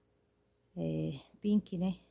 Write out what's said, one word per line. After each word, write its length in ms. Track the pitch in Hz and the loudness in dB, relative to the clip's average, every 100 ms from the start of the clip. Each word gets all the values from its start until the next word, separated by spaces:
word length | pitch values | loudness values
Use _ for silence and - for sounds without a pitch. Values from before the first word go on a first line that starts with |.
| _ _ _ _ _ _ _ 180 | _ _ _ _ _ _ _ -4
é, 440 | 165 156 160 139 - - | -2 0 -2 -6 -12 -4
pink, 360 | 208 208 - 180 | 2 2 2 -2
né? 200 | 185 175 - | -2 -2 -10